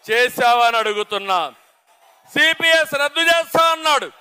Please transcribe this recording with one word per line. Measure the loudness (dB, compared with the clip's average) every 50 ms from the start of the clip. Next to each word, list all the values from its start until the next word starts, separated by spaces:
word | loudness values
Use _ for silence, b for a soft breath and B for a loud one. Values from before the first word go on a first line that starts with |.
| _ -2
చేశావా | 0 0 0 0 0 0 0 2 2 4 2
అని | 2 2
అడుగుతున్నా. | 0 -2 -2 -4 -4 -6 -6 -6 -8 -4 -2 -2 -2 -2 -6 -10 _ _ _ _ _ _ _ _ _ _ _ _ _ _ _ -2
సిపిఎస్ | 0 0 0 0 0 2 2 2 2 2 -2 -2
రద్దు | -4 -4 -2 -2 -2
చేస్తా | 0 2 2 0 0 -2 0 0 0 2 0
అన్నాడు | 0 0 0 0 0 -2 -6 -14 -18